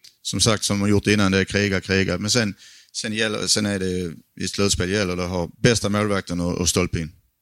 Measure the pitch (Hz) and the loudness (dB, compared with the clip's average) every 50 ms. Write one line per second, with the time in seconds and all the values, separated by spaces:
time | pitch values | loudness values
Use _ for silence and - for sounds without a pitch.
0 | - - _ _ - - - 107 - 120 107 98 - - 104 101 98 104 104 101 | -20 -20 _ _ -10 -6 -2 2 2 2 2 2 0 -2 0 0 2 2 2 2
1 | - 101 104 104 101 95 95 95 95 - - 98 104 101 95 92 - - 95 95 | 4 4 4 4 4 4 4 2 0 2 0 0 0 0 0 -2 0 0 2 2
2 | 95 - 90 90 101 107 113 123 110 101 95 - - - - - - _ - - | 2 0 -2 -2 -2 0 0 0 0 -2 -4 -10 -16 -20 -20 -20 -20 _ -12 -10
3 | - 113 107 110 113 110 107 107 98 92 - 110 107 101 101 95 95 92 90 90 | -8 -6 -2 -2 -2 -2 -2 -4 -2 0 0 0 0 0 0 -2 -2 -2 -2 -2
4 | 90 85 76 - _ _ - - 95 92 - - 98 101 90 78 90 90 98 107 | -4 -6 -8 -12 _ _ -12 -8 -8 -6 -2 0 0 2 2 0 0 0 0 0
5 | 101 90 90 90 90 87 92 90 85 78 - - 110 123 117 98 - 101 101 104 | 0 0 -2 -4 -4 -2 -2 -2 -4 -4 -4 0 2 2 2 2 0 0 0 0
6 | 107 104 101 95 - - 87 87 87 87 82 - 90 80 - 95 90 87 - 87 | 0 0 0 -2 -2 -4 -4 -2 -2 -2 0 0 0 0 2 0 0 0 -2 -6
7 | 80 76 - _ _ _ _ _ | -6 -8 -12 _ _ _ _ _